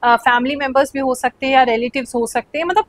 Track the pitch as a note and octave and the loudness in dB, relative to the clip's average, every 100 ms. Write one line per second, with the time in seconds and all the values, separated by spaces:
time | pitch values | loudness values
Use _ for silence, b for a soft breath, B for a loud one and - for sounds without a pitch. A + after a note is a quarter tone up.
0 | A#3+ A#3 B3+ A#3+ B3+ C#4+ C#4 C4+ C#4 C#4 | 2 2 4 2 0 -4 -2 0 0 -2
1 | C4+ B3 B3+ - C4+ C4+ B3+ A3+ B3 C#4 | -2 -2 -4 -4 0 4 4 2 -2 -6
2 | A#3+ A#3+ A3+ B3 - D4 E4+ F#4+ | -6 -4 -4 -4 -6 -4 -2 -2